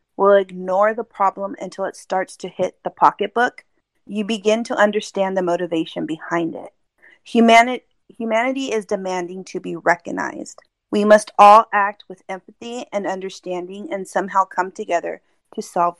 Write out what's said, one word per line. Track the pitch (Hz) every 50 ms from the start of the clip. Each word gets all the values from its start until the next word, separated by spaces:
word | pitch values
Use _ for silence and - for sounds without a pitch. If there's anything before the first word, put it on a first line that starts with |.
| _ _ _ -
will | 196 196 202
ignore | 202 196 190 185 180 185 185 180 190 202 214 220
the | 220 226
problem | - _ - 202 190 185 196 196 196 - -
until | - 185 - - 196
it | 185 -
starts | - - - 190 185 190 - - -
to | - 185
hit | - - 185 180 - _ -
the | 175
pocketbook, | - - 175 147 - - - - - 233 247 247 - - - _ _ _ _ _ _ _ _
you | - 202 208 214
begin | 196 226 208 190 208 214 226 233
to | - 254
understand | - 208 208 208 214 220 - - 196 196 190 190 190
the |
motivation | 185 170 175 175 180 170 170 165 160 - - 175 165
behind | 156 160 165 - - 170 170 170 160 -
it. | - - - - _ _ _ _ _ _ - _ _ _
Humani-, | - - 233 233 226 226 233 233 247 254 233 - _ _ _ _ -
humanity | - - 233 226 226 220 240 262 269 269 269 254
is | 214 220 202
demanding | - 214 196 190 185 185 185 175 175 185 190 185
to | - - 185
be | 180 180 175
recognized. | 165 - 165 170 175 - - - - 156 - - - - - - - - _ _ _ _ _
We | - 208 208
must | 214 214 214 - - - -
all | 202 208 208 220 226 -
act | - 208 202 202 208 - _ -
with | 185 185 _ -
empathy | 190 185 - - 220 _ 233 233 233 247 - -
and | - 202 196 160
understanding | 190 190 185 190 185 - - 180 180 180 180 180 190 202 208 160
and | 175 196 190 -
somehow | - 196 190 196 190 196 190
come | - - - 180 190
together | - - 214 190 175 165 160 170 165 160 _ _ _ _ _ _ -
to | -
solve | 202 - - 185 175 175 170 -